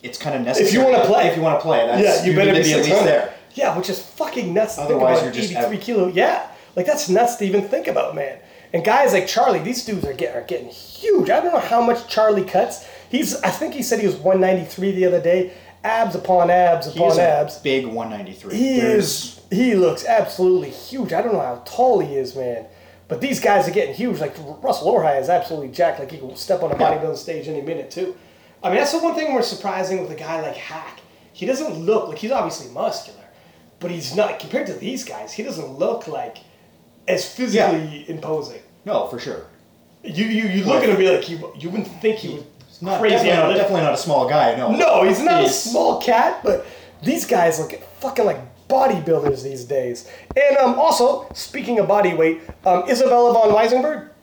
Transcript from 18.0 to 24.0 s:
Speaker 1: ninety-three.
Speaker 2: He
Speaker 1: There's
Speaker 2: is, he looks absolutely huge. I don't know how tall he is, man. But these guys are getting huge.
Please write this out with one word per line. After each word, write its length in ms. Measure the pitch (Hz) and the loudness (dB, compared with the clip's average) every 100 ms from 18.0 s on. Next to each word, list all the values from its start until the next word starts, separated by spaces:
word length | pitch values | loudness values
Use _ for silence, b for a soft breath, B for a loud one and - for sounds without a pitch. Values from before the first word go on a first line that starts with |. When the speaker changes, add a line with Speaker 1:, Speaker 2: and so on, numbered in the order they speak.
| 113 | -8
Speaker 1:
ninety-three. 460 | 104 95 95 - 208 | -10 -12 -14 -8 -2
Speaker 2:
He 220 | 262 254 | 2 2
Speaker 1:
There's 260 | 233 214 156 | 4 2 2
Speaker 2:
is, 340 | - - - - | -4 -8 -14 -4
he 240 | 190 254 202 | 0 2 4
looks 280 | 175 - - | 2 0 0
absolutely 680 | 226 - - 185 180 139 | 2 2 0 2 2 0
huge. 420 | - - 262 208 | -12 -12 -8 -4
I 80 | 165 | -2
don't 120 | 233 | 0
know 60 | 190 | -2
how 220 | 131 120 | -2 -8
tall 360 | - - 254 214 | -10 0 2 4
he 160 | 147 139 | 0 -2
is, 180 | 127 135 | -4 -6
man. 300 | 123 117 113 B B B _ | -6 -6 -10 B B B _
But 140 | 160 | -6
these 180 | 277 226 | -4 0
guys 280 | 196 202 180 | 2 2 2
are 40 | |
getting 220 | 180 151 | 0 -2
huge. 260 | 135 | -4